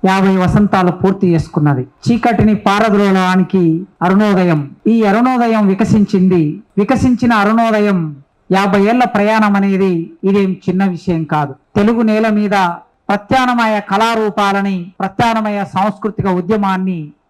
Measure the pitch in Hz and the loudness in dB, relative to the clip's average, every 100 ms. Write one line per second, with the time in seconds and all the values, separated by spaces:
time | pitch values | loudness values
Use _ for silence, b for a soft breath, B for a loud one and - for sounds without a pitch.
0 | 196 190 190 190 185 214 208 196 180 175 | 2 2 2 2 2 2 2 2 0 0
1 | 185 196 185 165 151 - 147 131 123 _ | -2 0 0 0 -2 -2 0 0 -4 _
2 | - 233 - - 214 208 202 202 226 202 | -2 0 0 2 2 2 0 0 0 2
3 | 202 190 185 185 180 190 170 160 190 _ | 2 2 2 0 2 0 0 0 -6 _
4 | 170 190 214 190 180 156 139 - - 226 | 0 2 2 2 2 0 -4 -6 0 2
5 | 214 202 247 254 233 220 202 190 226 226 | 2 2 0 0 0 0 0 0 2 2
6 | 202 196 185 180 151 180 - - 208 262 | 2 2 2 2 0 -4 -10 -4 -2 0
7 | 254 240 240 226 202 226 226 214 208 190 | 0 0 0 2 2 0 0 0 0 0
8 | 160 139 - _ _ 185 202 196 202 247 | -4 -10 -20 _ _ 0 2 2 2 2
9 | 240 233 208 220 214 202 196 190 190 175 | 0 0 0 2 2 2 0 0 0 0
10 | 165 - 190 202 196 180 - 185 196 175 | -6 -6 0 2 0 -2 -4 0 -2 -2
11 | - 170 160 151 147 127 _ - 208 233 | -4 -4 -2 -4 -4 -8 _ 0 0 2
12 | 220 214 220 208 208 202 180 170 - _ | 0 0 0 0 0 0 -2 -4 -16 _
13 | _ 202 202 262 254 240 226 214 202 196 | _ -6 0 0 0 0 0 -2 -2 -2
14 | 226 226 214 214 202 196 196 185 175 _ | 0 0 -2 -2 -2 0 -2 -4 -8 _
15 | 190 190 233 226 214 208 185 185 208 208 | -10 -2 -2 0 -4 -4 -6 -2 -4 -2
16 | 220 202 196 180 175 214 196 185 185 175 | -8 -4 -2 -2 -2 -2 0 -2 -4 -6
17 | 151 - | -10 -18